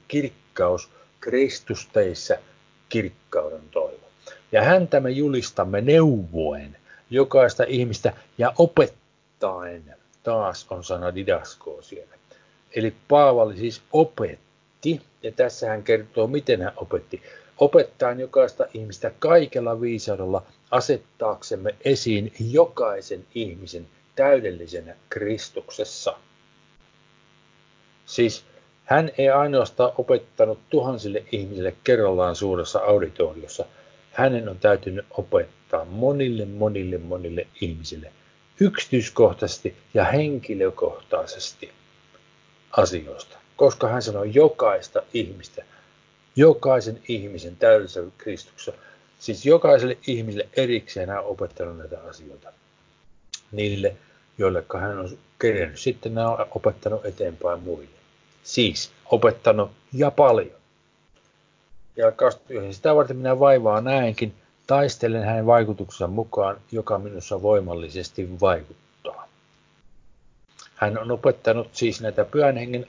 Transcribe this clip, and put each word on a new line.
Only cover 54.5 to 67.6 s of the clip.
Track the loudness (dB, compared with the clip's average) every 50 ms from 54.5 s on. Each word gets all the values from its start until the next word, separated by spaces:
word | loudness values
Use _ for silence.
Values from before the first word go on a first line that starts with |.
| 0 -2 -6 -6 -8 -6
hän | -6 -6 -8 -8
on | -10 -12 -14 -18 _ _ _ -2
kerennyt. | 0 0 0 0 -2 -6 -6 -6
Sitten | -6 -6 -6 -6 -8 -8 -4
nämä | -2 -2 -2
on | -2 -4 -6 -6 -6
opettanut | -2 -2 -2 -2 -2 -6 -4 -4 -4 -6
eteenpäin | -8 -8 -6 -8 -8 -8 -6 -6 -4 -4 -4
muille. | -6 -10 -10 -10 -12 -20 _ _ _ _ _ _ _ _ _ _
Siis | -14 -6 -2 0 0 0 0 -6 -10 -12 _ _ -2 0
opettanut | 0 4 4 4 2 4 2 2 2 2 0 -4 -6 _ _ -8
ja | -2 0 0 0
paljon. | 4 4 4 4 4 2 0 -4 -10 -20 _ _ _ _ _ _ _ _ _ _ _ _ _ _ _ _ _ _ _ _ _ _ -20 -20 -20 -12 -2
Ja | 2 2 2
kaksikymmentäyhdeksän, | 2 4 2 0 0 -2 _ -10 -10 -8 -8 -10 -8
"Sitä | -2 2 4 4
varten | 4 4 2 -2
minä | -4 -2 0 2 4
vaivaa | 6 6 6 6 4 2 0 0
näenkin, | 0 0 0 0 0 0 -2 -4 -6 -8 -8 _ _ _ _ _ _
taistelen | 0 2 2 2 0 -2 -2 -2 -2 -2 -2
hänen | -2 -2 -2 0 4
vaikutuksensa | 6 6 6 4 2 -4 -8 -8 -12 -8 -6 -6
mukaan, | -4 -4 -6 -6 -4 -2 -2 -2 -2 -4 -6 _ -10
joka | -10 -8 -4 -4 -4 -4
minussa | -6 -8 -14 -12 -10 -8 -6 -2
voimallisesti | 0 2 2 2